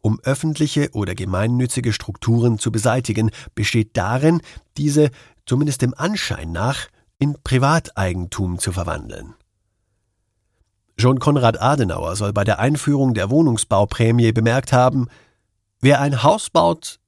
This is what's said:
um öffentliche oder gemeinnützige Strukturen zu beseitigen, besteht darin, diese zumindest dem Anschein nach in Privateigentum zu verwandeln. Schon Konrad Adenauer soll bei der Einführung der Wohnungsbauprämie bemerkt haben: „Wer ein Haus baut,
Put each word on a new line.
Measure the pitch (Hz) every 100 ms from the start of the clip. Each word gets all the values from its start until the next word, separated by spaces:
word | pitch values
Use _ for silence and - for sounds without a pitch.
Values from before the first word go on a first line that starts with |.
um | 107 107
öffentliche | - 139 156 147 151 - 143
oder | 107 95
gemeinnützige | 90 92 92 110 123 123 - 120
Strukturen | 104 - 98 - 117 120 110
zu | -
beseitigen, | 113 113 123 127 107 110 - -
besteht | - 104 117 107 -
darin, | 90 123 151 170 - - _ -
diese | 147 143 147 - - _ -
zumindest | 127 151 139
dem | 127
Anschein | - 165 208 - - 80
nach | 82 113 135 - _ _ _
in | 143 143
Privateigentum | - 127 135 160 - - 95 90 90 - 92 87
zu | -
verwandeln. | 90 87 80 - - - - _ _ _ _ _ _ _ _ _ _ _ _ _ _ _ -
Schon | 120 131
Konrad | 147 147 120 110
Adenauer | 120 143 101 85 82 98
soll | 101
bei | 104
der | 101 104
Einführung | 123 147 - 143 131
der | 110 98
Wohnungsbauprämie | 139 160 117 - 98 104 - 113 120 113
bemerkt | 117 113 123 -
haben: | 123 127 131 120 - _ _ _ _ _ _
„Wer | 131 143
ein | 143 135
Haus | 147 214 -
baut, | 170 170 170 - -